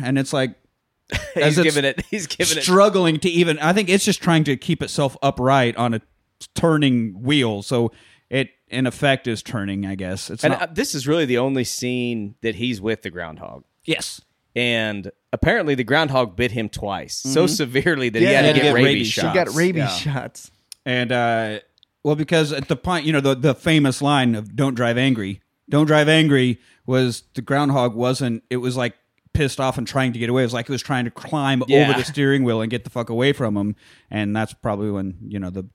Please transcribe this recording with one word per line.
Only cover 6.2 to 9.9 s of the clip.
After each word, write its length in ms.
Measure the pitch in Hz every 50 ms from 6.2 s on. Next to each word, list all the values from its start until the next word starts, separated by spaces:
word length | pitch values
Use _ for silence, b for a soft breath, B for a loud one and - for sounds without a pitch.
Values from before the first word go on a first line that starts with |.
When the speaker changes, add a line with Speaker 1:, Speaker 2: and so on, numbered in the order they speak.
| _ _ _ _ - - _
Speaker 1:
turning 680 | - - 170 160 151 147 139 127 120 113 110 92 95
wheel. 400 | 127 127 151 147 127 113 107 101
So 300 | 98 - 135 120 117 113 b b b b b b b b
it, 200 | 120 135 131 - _ _ _ _
in 200 | - 123 131 127
effect, 400 | - - 147 143 135 127 - 123
is 160 | 113 104 -
turning, 420 | - - 113 98 98 98 98 101
I 80 | 95